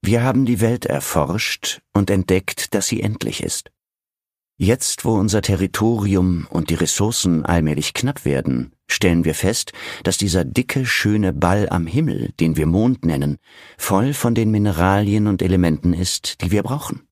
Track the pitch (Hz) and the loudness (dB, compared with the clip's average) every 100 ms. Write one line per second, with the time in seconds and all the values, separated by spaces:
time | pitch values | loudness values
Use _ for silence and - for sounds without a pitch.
0 | 92 117 123 123 131 113 110 120 - 71 | 2 2 2 2 2 2 0 0 -2 -4
1 | - 85 71 98 - - - - _ 101 | 0 0 0 -2 -4 -6 -8 -10 _ 0
2 | 101 101 92 92 - - - 104 - - | 2 2 2 0 0 -8 -4 -2 -2 -2
3 | 107 110 - - - - - _ _ _ | -2 -4 -6 -6 -6 -8 -12 _ _ _
4 | _ _ _ _ _ _ 92 123 - - | _ _ _ _ _ _ 2 2 0 -4
5 | - 110 101 104 - 95 95 - 110 117 | 0 2 2 0 2 0 0 2 0 2
6 | 101 98 92 87 - 82 78 82 82 - | 2 2 2 0 -2 -4 -2 0 0 0
7 | 101 120 92 82 - 87 78 73 76 - | 0 0 0 0 2 2 2 0 -4 -4
8 | 127 147 - 69 - 62 64 _ _ - | -4 -2 -2 -2 0 -2 -4 _ _ 0
9 | 95 85 80 76 95 113 - - - - | 2 4 2 0 -2 -2 -6 -12 -14 -6
10 | - - 101 90 73 - 123 139 123 - | -4 -2 0 0 0 -2 -2 -2 0 0
11 | 104 107 98 69 87 98 104 87 82 104 | 2 2 0 2 0 2 0 -2 -2 0
12 | 156 - - - 82 78 78 87 117 127 | 0 -2 -6 -2 0 2 2 2 2 2
13 | 82 73 71 69 _ - - - - 95 | 0 0 -2 -4 _ -20 -20 -10 -2 0
14 | 127 143 120 117 110 107 104 82 92 98 | 0 0 0 2 2 2 0 2 2 2
15 | 104 104 107 98 92 92 85 78 90 82 | 2 2 2 0 2 2 2 2 0 0
16 | 90 - - - 90 104 101 139 - - | -2 -4 -8 -6 -2 0 0 -6 -6 -12
17 | _ | _